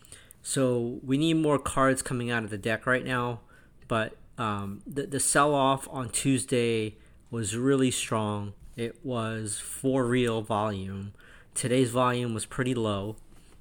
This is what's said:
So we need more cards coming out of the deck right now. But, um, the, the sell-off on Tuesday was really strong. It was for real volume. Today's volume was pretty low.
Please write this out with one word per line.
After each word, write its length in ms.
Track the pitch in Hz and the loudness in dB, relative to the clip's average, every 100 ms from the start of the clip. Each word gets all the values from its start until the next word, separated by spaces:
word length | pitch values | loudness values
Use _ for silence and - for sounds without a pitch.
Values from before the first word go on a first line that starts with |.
| - - - - | -20 -20 -20 -16
So 560 | - 143 131 120 120 123 | -4 0 2 2 0 -4
we 140 | 131 139 | 0 2
need 180 | 160 160 | 4 4
more 220 | 156 139 | 4 2
cards 460 | - - 131 131 | 0 2 4 2
coming 260 | - 123 120 | -2 -4 -2
out 140 | 117 | -2
of 80 | 107 | -4
the 80 | 104 | -4
deck 260 | 113 110 - | -2 -2 0
right 180 | 127 | 0
now. 360 | 123 127 123 120 - - - - - | 0 -2 -2 -6 -12 -20 -20 -20 -4
But, 280 | 113 113 - - - | -2 -2 -6 -16 -6
um, 460 | 113 101 101 101 - | -4 -2 -6 -10 -10
the, 220 | 139 104 | -8 -4
the 120 | 139 | -2
sell-off 680 | - 151 147 143 135 135 - | 2 4 4 4 4 2 -2
on 200 | 143 123 | -8 -6
Tuesday 880 | - 135 131 - 123 117 113 107 104 - - - | -2 2 0 2 0 2 0 -2 -8 -18 -20 -10
was 260 | 117 104 113 | -6 -4 0
really 320 | 131 139 131 | 2 4 4
strong. 640 | 123 - 117 107 104 101 - - - | 2 -2 -2 0 -2 -6 -12 -14 -8
It 280 | 117 - | -8 -6
was 540 | 139 120 110 110 107 - | -6 -4 -4 -4 -6 -6
for 460 | - - 135 131 120 | -8 -2 0 2 4
real 380 | 127 120 113 | 2 2 0
volume. 720 | 107 104 107 98 95 98 101 - - - - - | 0 0 0 -2 -6 -8 -10 -14 -20 -20 -12 -6
Today's 340 | 123 127 123 | 0 2 4
volume 460 | 120 127 123 123 110 | 4 2 2 -2 -4
was 100 | - | -4
pretty 300 | - 127 120 | -4 0 0
low. 400 | 110 101 101 110 - - - - | 0 0 -4 -8 -16 -20 -20 -20